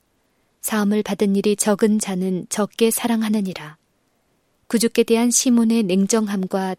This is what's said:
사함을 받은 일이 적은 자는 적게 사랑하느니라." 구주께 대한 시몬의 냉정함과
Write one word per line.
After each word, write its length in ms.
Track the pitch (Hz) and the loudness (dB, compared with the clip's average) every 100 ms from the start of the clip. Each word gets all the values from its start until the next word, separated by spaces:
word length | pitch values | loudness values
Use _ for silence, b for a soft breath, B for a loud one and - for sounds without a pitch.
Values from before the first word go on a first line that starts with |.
| _ _ _ _ _ _ | _ _ _ _ _ _
사함을 420 | - 220 202 214 | -4 0 2 0
받은 320 | 202 202 208 196 | -2 0 0 2
일이 220 | 208 202 | 0 0
적은 420 | 220 202 220 214 | 0 2 2 2
자는 460 | - 185 190 180 - | -2 -4 -2 -4 -6
적게 440 | - 202 - 226 | -4 -6 0 0
사랑하느니라." 840 | 220 233 226 220 214 190 170 151 156 _ _ _ _ _ _ _ _ _ | 0 -2 -2 0 -2 -2 -8 -16 -20 _ _ _ _ _ _ _ _ _
구주께 360 | 226 226 - | -2 0 0
대한 280 | 233 226 240 | 2 2 2
시몬의 520 | 226 262 233 226 226 | 0 2 2 2 2
냉정함과 920 | 196 190 196 226 208 202 185 196 190 | 2 0 2 0 0 -4 -4 -4 -4